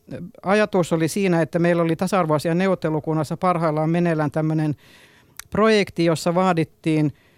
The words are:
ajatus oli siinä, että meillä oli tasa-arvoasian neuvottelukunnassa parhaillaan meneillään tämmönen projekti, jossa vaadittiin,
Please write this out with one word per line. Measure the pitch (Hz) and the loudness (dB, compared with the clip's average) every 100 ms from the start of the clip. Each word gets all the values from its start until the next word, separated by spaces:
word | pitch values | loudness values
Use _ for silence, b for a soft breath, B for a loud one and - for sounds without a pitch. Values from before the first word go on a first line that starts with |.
| - 139 175 - | -16 -14 -14 -10
ajatus | - 208 208 196 165 | -2 0 2 0 0
oli | 165 160 | 0 -2
siinä, | 208 196 165 | -2 0 0
että | 156 175 | 0 0
meillä | 170 170 | 2 2
oli | 165 165 | 0 -2
tasa-arvoasian | 185 190 165 151 170 170 | 0 0 2 0 0 0
neuvottelukunnassa | 190 180 156 156 160 156 147 165 | 0 0 -2 -4 -2 -4 -4 -2
parhaillaan | 185 165 165 151 156 | 0 0 0 0 0
meneillään | 170 175 156 147 | 0 0 0 -2
tämmönen | 160 156 160 156 147 b b b b b - - | -2 -2 0 -2 -4 b b b b b -20 -6
projekti, | 202 220 214 190 - | 0 2 2 0 0
jossa | 170 156 175 | 0 0 0
vaadittiin, | 170 185 165 156 _ 160 156 151 b b | 2 2 0 -2 _ -2 0 0 b b